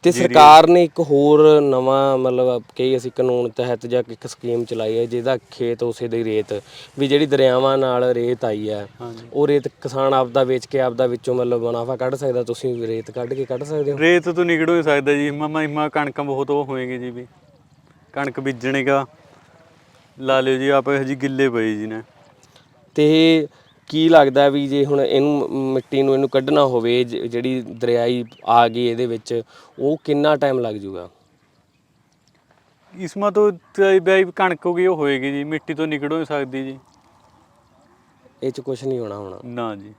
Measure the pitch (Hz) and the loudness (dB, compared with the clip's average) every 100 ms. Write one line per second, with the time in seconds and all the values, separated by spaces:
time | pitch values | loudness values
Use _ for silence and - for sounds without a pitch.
0 | 175 123 120 143 147 156 160 175 170 - | 2 2 4 8 12 12 10 6 4 0
1 | 151 143 147 151 156 151 143 127 131 135 | 2 4 6 6 8 6 4 0 2 2
2 | 139 131 127 127 127 123 - - 131 127 | 2 0 0 0 0 -2 -8 -4 -2 -2
3 | 127 - 127 123 120 110 123 113 120 123 | -4 -4 -2 0 -4 -4 -4 -6 -4 -4
4 | 120 113 - - 120 120 117 113 110 113 | -4 -12 -16 -12 -6 -6 -4 -6 -4 -2
5 | 117 120 120 127 _ - 120 117 120 113 | -2 -4 -4 -4 _ -8 -6 -4 -6 -6
6 | 120 113 110 107 104 104 - - - 135 | -6 -6 -2 -4 -4 -10 -12 -20 -18 -6
7 | 139 143 151 139 131 127 135 135 131 123 | 0 0 2 2 4 4 2 2 0 0
8 | 127 120 120 120 120 107 107 104 101 _ | 0 0 -2 -4 -4 -4 -6 -8 -10 _
9 | 120 113 117 - 143 143 127 _ 135 135 | -18 -16 -10 -2 2 0 -2 _ -8 -2
10 | 135 135 127 131 127 127 - 139 127 117 | 2 2 2 0 0 -2 -4 -2 -2 0
11 | 127 120 - 123 123 120 117 117 117 123 | -2 -2 -4 -4 -2 -2 -2 -4 -6 -6
12 | 127 131 139 123 117 120 131 120 113 113 | -6 -4 -4 -4 -4 -6 -6 -6 -6 -8
13 | 110 123 123 135 131 127 143 151 143 143 | -8 -10 -8 -8 -6 -8 -6 -4 -4 0
14 | 160 175 175 170 175 165 160 170 151 143 | 2 2 0 -2 0 0 2 0 2 2
15 | 139 143 147 147 151 156 151 147 151 156 | 2 0 -2 -4 -6 -4 -4 -4 -4 -4
16 | 143 131 143 135 139 143 135 131 127 127 | -4 -6 -6 -6 -4 -4 -4 -8 -8 -10
17 | 123 120 123 _ _ _ _ _ _ _ | -10 -14 -18 _ _ _ _ _ _ _
18 | _ 139 143 127 135 123 127 139 135 139 | _ -8 -8 -6 -8 -6 -4 -2 0 -2
19 | 135 _ _ _ _ _ _ _ _ _ | -2 _ _ _ _ _ _ _ _ _
20 | _ - 131 135 131 131 135 139 131 139 | _ -8 0 2 2 0 2 2 2 -2
21 | 131 135 139 135 135 117 110 107 107 110 | -2 -4 -4 0 0 0 -2 -4 -8 -10
22 | 113 _ _ _ _ _ _ _ _ - | -14 _ _ _ _ _ _ _ _ 0
23 | 151 156 165 160 147 _ _ _ _ 151 | 2 4 4 2 0 _ _ _ _ 0
24 | 160 165 139 131 143 139 139 143 139 139 | 6 6 6 4 2 2 -2 -2 0 0
25 | 135 135 143 147 113 131 135 131 - 135 | 2 2 2 0 -4 -4 -4 -4 -2 0
26 | 135 135 135 135 131 147 139 123 117 123 | 2 0 0 -2 0 2 2 0 0 0
27 | 123 117 117 120 127 127 113 117 120 120 | -2 -4 -6 -4 -4 -6 -8 -6 -2 0
28 | 117 123 113 - - 120 117 113 120 117 | 0 -2 -6 -12 2 4 4 2 -2 -2
29 | 123 113 - 120 - - - - 139 156 | -4 -6 -6 -8 -8 -20 -20 -6 -4 -4
30 | - 143 151 147 143 131 117 107 98 95 | -2 0 2 2 0 -2 -4 -8 -10 -14
31 | 90 _ _ _ _ _ _ _ _ _ | -16 _ _ _ _ _ _ _ _ _
32 | _ _ _ _ _ _ _ _ _ 180 | _ _ _ _ _ _ _ _ _ -12
33 | 185 196 202 196 208 175 _ - 196 190 | -10 -4 -2 2 2 0 _ 2 4 4
34 | 175 190 185 - 185 170 175 175 180 165 | 4 2 2 0 0 0 -4 0 0 0
35 | 143 139 139 139 147 156 - 151 156 151 | -2 -2 -4 -6 -6 -8 -8 -6 -4 -4
36 | 143 160 151 147 135 135 135 135 _ _ | -4 -6 -4 -6 -6 -8 -10 -14 _ _
37 | _ _ _ _ _ _ _ _ _ _ | _ _ _ _ _ _ _ _ _ _
38 | _ _ _ _ 135 131 135 123 131 127 | _ _ _ _ -10 -8 -10 -8 -6 -8
39 | 110 101 98 92 123 120 117 101 104 | -8 -12 -12 -16 -14 -8 -8 -10 -16